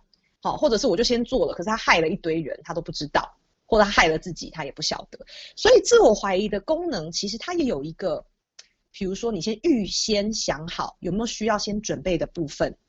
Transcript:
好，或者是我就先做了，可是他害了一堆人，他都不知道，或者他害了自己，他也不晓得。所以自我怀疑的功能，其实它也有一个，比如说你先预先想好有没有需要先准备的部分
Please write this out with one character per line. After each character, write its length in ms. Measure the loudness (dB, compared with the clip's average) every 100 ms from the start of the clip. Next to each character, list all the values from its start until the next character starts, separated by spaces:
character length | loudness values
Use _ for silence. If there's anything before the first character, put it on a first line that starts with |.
| _ _ _ _
好， 160 | -6 0
或 120 | 2
者 80 | 2
是 120 | 2
我 80 | 2
就 80 |
先 200 | 2 0
做 220 | 0 0 0
了， 80 |
可 80 | -2
是 60 | -4
他 80 | -2
害 240 | 2 4
了 80 | 2
一 80 | -2
堆 240 | -2 -2
人， 200 | -4 -8
他 100 | -8
都 80 | -8
不 80 | -8
知 160 | -8 -4
道， 320 | -2 -2 -8 _ _
或 140 | _ 2
者 60 |
他 60 | 4
害 180 | 4 2
了 100 | 2
自 140 | -4
己， 180 | -10 -12
他 140 | -10
也 80 | -10
不 100 | -8
晓 240 | -6 -6 -10
得。 160 | -18 -20 -20 -18
所 180 | 0 6 6
以 40 |
自 180 | 8 8
我 120 | 8
怀 240 | 6 2 0
疑 120 | 0
的 100 | -2
功 300 | -2 -2 -2
能， 220 | -6 -6
其 160 | -6 -6
实 100 | -6
它 160 | -6
也 100 | -2 0
有 180 | -2
一 80 | -6
个， 340 | -6 -4 -4 -6 _ _ -20 -20 _ _
比 140 | -8
如 100 | -6
说 160 | -4 -4
你 100 | -2
先 160 | -4 -2
预 240 | 2 2 0
先 480 | -2 0 0 0
想 320 | -2 -4 -4 -6
好 300 | -6 -8 -6
有 140 | -4
没 60 | -4
有 80 | -4
需 200 | -2 0
要 100 | 0
先 240 | -2 -4
准 220 | -4 -4
备 160 | -2 -2
的 80 | -2
部 180 | -6 -8
分 280 | -2 -4 -4